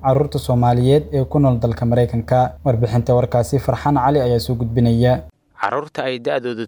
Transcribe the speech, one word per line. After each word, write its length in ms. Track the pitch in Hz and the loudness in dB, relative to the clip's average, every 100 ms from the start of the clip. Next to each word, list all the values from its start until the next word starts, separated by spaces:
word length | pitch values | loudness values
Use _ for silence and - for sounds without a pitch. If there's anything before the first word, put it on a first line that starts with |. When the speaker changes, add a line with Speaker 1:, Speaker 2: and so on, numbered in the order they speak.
Speaker 1:
carruurta 360 | 135 135 143 143 | 0 0 0 -4
Soomaaliyeed 680 | - 123 120 120 123 147 151 | -2 2 2 2 4 2 2
ee 120 | 143 | -4
ku 140 | 127 151 | 0 2
nool 200 | 139 120 | 2 2
dalka 240 | 117 110 117 | -2 -2 0
Mareykanka. 720 | 117 120 117 110 127 131 - | 0 0 -2 0 0 0 -2
Warbixinta 500 | 139 113 117 117 117 | -2 0 0 0 2
warkaasi 440 | 123 113 123 113 139 | 0 2 0 0 -2
Farxaan 380 | - 120 147 143 | -2 -2 0 2
Cali 240 | 127 147 | 2 2
ayaa 180 | 123 117 | 2 0
soo 140 | 120 | -2
gudbinaya. 760 | 120 117 120 117 117 123 127 - _ _ - | -4 -2 2 2 4 2 0 -4 _ _ -8
Speaker 2:
Carruurta 420 | 98 127 151 - 131 | -4 -4 -6 -8 -6
ay 100 | 127 | -4
da'doodu 480 | 127 143 120 113 | -4 -4 -4 -8